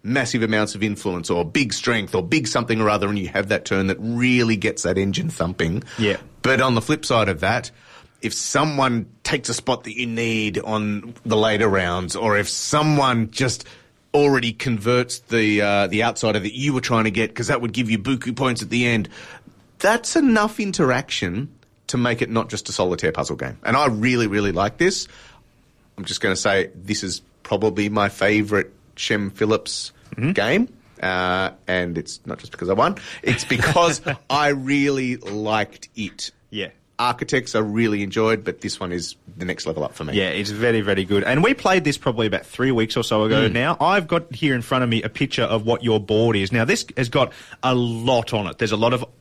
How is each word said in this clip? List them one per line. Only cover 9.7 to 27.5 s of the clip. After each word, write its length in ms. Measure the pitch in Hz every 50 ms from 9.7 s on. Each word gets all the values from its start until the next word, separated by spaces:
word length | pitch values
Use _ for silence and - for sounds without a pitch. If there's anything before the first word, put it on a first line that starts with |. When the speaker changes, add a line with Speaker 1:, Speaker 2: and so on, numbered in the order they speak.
| 123 120 -
Speaker 1:
that 120 | 110 104
you 100 | 120 123
need 500 | 117 113 113 117 113 113 110 107 104 90
on 560 | 101 - 110 110 107 107 104 104 104 95 117 120 - -
the 100 | 117 110
later 320 | 107 107 110 107 101 113
rounds, 480 | 107 95 95 90 87 87 92 92 82 -
or 220 | 85 113 110 104
if 100 | 104 101 -
someone 800 | - - - - - 151 151 156 151 143 135 131 123 117 113 110
just 340 | - - 135 123 - - - - - - - _ _ _ _ _ -
already 400 | 147 143 143 139 131 120 117 107
converts 680 | - - 131 120 104 98 120 123 123 123 123 - -
the, 420 | _ - 117 117 110 107 104 104
uh, 260 | 101 101 101 101 101
the 160 | 90 92 107 113
outsider 360 | 117 107 - - 110 104 107
that 160 | 90 107 117
you 160 | 127 135 147 135
were 80 | 127
trying 220 | 123 - 123 113 110
to 80 | 110
get, 240 | 95 113 110 107 -
'cause 120 | - 117
that 140 | 110 147 117
would 120 | 120 117 107
give 160 | 123 123 107
you 80 | 110 104
buku 360 | 98 131 135 123 - 123 117
points 260 | 127 139 127 120 127 107
at 60 | 92
the 160 | - 135 123
end, 220 | 120 117 110 98 - - - - - - - - - - - - _ _ _
that's 360 | - 196 220 233 - - -
enough 440 | 339 294 262 226 214 208 214 214 -
interaction 880 | 208 196 175 - 165 127 123 131 143 - - - 104 90 87 107 143 156 - - _ _ _ _ _
to 100 | - -
make 240 | 127 120 123 117 117
it 80 | 123 117
not 200 | 113 113 - -
just 200 | - 101 - -
a 20 |
solitaire 400 | - - 95 90 90 82 - 80
puzzle 240 | 76 - 71 - 71
game. 220 | - 67 65 60 - -
And 120 | - 120
I 120 | 139 147
really, 400 | 139 113 104 113 127 123 120 113
really 240 | 104 98 104 101 101
like 260 | 85 87 98 107 -
this. 300 | - 170 185 190 - - - - - - - - - _ _ _ _ _ _ _ _ _ _ _
I'm 80 | - 95
just 160 | - - -
gonna 140 | - 101 92
say 340 | - - 104 98 98 92 - -
this 280 | - 92 98 104 - -
is 180 | 92 87 - - _ _ _ _
probably 460 | -